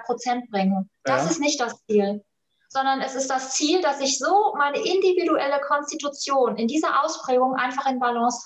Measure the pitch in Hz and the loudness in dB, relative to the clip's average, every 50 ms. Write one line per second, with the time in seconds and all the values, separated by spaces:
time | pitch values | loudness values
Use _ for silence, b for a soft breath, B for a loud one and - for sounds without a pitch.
0 | - - 240 240 - 254 240 247 247 - 214 196 190 190 196 190 190 - _ _ | -4 -6 -8 -6 -2 -4 -4 -4 -4 -6 -4 0 0 2 0 0 -2 -6 _ _
1 | - - 131 262 - 170 - 330 294 294 - - 240 226 - - _ - 214 208 | -4 -2 0 0 2 0 -2 0 0 -2 0 0 -4 -6 -6 -12 _ 0 2 2
2 | 196 196 208 208 _ _ _ _ _ _ _ _ _ _ - 269 262 269 269 262 | 2 2 -2 -6 _ _ _ _ _ _ _ _ _ _ -4 -2 0 0 0 0
3 | 269 269 - 254 269 - 262 262 - - - - 294 294 349 370 339 285 277 277 | -2 -6 -4 -4 -4 -2 -2 -4 -4 -4 -4 -2 0 2 2 4 2 2 0 0
4 | 269 269 - - 262 320 370 415 427 392 - 269 285 285 - - - 339 370 392 | -2 -2 -2 0 0 2 4 4 4 2 2 2 0 0 0 0 -2 0 2 4
5 | 392 370 359 349 339 320 311 - - 277 285 285 277 - 311 294 294 - 302 - | 4 4 4 4 2 2 2 2 2 0 0 0 0 0 0 -2 -2 -4 -8 -6
6 | 269 285 277 - - 285 277 269 247 220 208 - 233 226 294 311 349 311 269 269 | -6 -6 -6 -6 -4 0 2 2 2 2 2 0 -2 0 0 0 0 2 0 0
7 | 294 311 - - - - 254 247 254 262 262 - 247 262 262 262 - 269 262 247 | 0 0 -2 -6 -4 0 2 2 2 2 0 0 -2 -2 -4 -2 -2 -2 -2 0
8 | 247 240 240 233 233 247 247 - - | 0 -2 0 0 0 0 -2 -2 -8